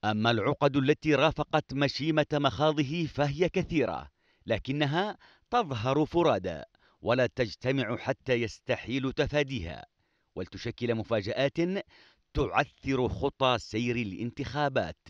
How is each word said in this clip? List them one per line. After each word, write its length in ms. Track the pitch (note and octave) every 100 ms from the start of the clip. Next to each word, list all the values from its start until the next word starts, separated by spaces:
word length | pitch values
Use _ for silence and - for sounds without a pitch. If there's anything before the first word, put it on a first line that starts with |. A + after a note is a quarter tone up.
| G#2
أما 260 | G#2+ A2
العقد 460 | A#2 G#2 C#3+ C#3+ C#3
التي 380 | C3+ D3+ D#3 C#3+
رافقت 580 | D#3 - D3+ D#3 -
مشيمة 520 | C3 C#3+ - D3+ D#3 D3
مخاضه 720 | D3 C#3+ A#2 D#3 D3+ C3+ E3 D#3+
فهي 440 | - C#3+ C#3+ F3
كثيرة، 580 | - - E3 A2+ D2+ C2+ _ _ _ -
لكنها 720 | G#2+ - C#3+ C#3+ D#3 G#3 - - _ _
تظهر 540 | A#3+ F3+ B2+ A#2 C#3 D#3
فرادى 560 | E3+ E3 G#2+ F2+ D#2+ - _ _ _
ولا 260 | - B2 B2
تجتمع 720 | - A#2+ - B2+ C3+ A2 A#2
حتى 360 | - C3 -
يستحيل 800 | B2 A#2 - - A#2+ - C3 C3+
تفاديها، 760 | B2 C#3 D3 C#3+ C3+ E2 B1+ - _ _ _ _ -
ولتشكل 600 | F2+ F#2+ A#2+ - A#2+ A2+
مفاجآت 600 | G#2+ A2+ G2 - C3+ - F3 G3 - - - _ _
تعثر 760 | - A#2 F2+ D3 _ C3 C3+ B2+
خطى 500 | - C#3 - C3 A#2+
سير 360 | - A2 A#2+ A#2+
الانتخابات. 1120 | A2 F#2 A#2+ - B2 B2+ D3 C3 F2+ - -